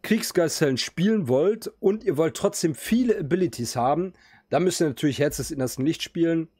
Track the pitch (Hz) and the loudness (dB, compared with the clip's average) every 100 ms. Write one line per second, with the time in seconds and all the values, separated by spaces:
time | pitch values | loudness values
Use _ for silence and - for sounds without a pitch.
0 | - 214 - - 165 - 147 127 - - | 0 0 2 0 0 2 0 0 -4 0
1 | 190 220 139 131 175 220 - _ 190 214 | 2 2 2 2 2 0 -6 _ 0 2
2 | 214 143 160 - 196 - 165 147 - 233 | -2 0 0 0 -2 0 -2 -2 0 0
3 | 247 - 139 180 170 - 117 123 123 151 | 2 0 0 0 0 -2 -6 0 0 0
4 | 185 _ _ - _ 139 180 - 160 127 | -2 _ _ -20 _ 0 0 2 -2 0
5 | 151 131 143 - 127 143 127 - 135 160 | -2 2 0 -2 -8 -4 -4 -2 -2 -2
6 | - 170 165 165 160 | -6 -2 0 0 -4